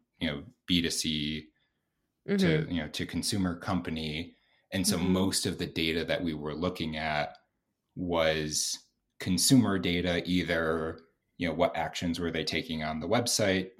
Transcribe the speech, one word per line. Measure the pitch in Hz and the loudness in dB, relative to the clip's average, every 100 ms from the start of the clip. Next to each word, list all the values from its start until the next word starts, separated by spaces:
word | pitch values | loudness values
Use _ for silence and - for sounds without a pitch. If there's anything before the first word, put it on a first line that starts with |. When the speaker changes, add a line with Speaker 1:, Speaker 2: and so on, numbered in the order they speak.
| _ - | _ -6
Speaker 1:
you | 82 | -4
know, | 73 - - - | -4 -10 -10 0
B | 90 | 2
two | 82 | 2
C | - 80 76 73 78 - _ _ _ _ _ _ _ - | 0 -2 -2 -2 -6 -10 _ _ _ _ _ _ _ -2
to, | |
Speaker 2:
Mm-hmm. | 196 180 78 - | 2 2 2 0
Speaker 1:
you | 87 | -4
know, | 76 | -4
to | - 92 | -6 -6
consumer | 92 - 101 90 | -4 -2 0 -2
company. | 87 - 90 85 80 78 76 85 - _ _ - | -2 -4 -2 -2 -6 -4 -6 -8 -14 _ _ -6
And | 95 | -2
so | 90 92 | 0 2
Speaker 3:
Mm-hmm. | 95 | 2
Speaker 1:
most | 92 95 - - | 2 2 0 -2
of | 82 | -4
the | 87 | -4
data | - 82 82 78 | -2 0 0 0
that | 78 | -2
we | 85 | -2
were | 76 73 73 | -4 -6 -2
looking | 90 - 80 78 | -2 -2 -6 -4
at | 78 73 73 - _ _ _ _ _ | -2 -2 -2 -8 _ _ _ _ _
was | - 90 82 80 78 78 76 - - _ _ _ - | -8 -2 2 2 2 0 -2 -4 -6 _ _ _ -6
consumer | - 90 - 135 107 95 | 0 2 6 8 6 2
data, | 90 87 90 87 - | 2 0 2 0 2
either, | 90 85 82 80 82 80 - - _ _ - | 0 2 0 2 0 -2 -6 -16 _ _ -6
you | 87 | -2
know, | |
what | 78 87 - | 2 2 0
actions | 78 - 90 80 | -4 -2 -2 0
were | 85 | -2
they | 80 | -2
taking | 76 80 78 80 | -2 -2 -4 -4
on | 76 78 | -4 -4
the | 85 | 0
website | 117 120 - 101 95 90 | 2 2 2 4 2 0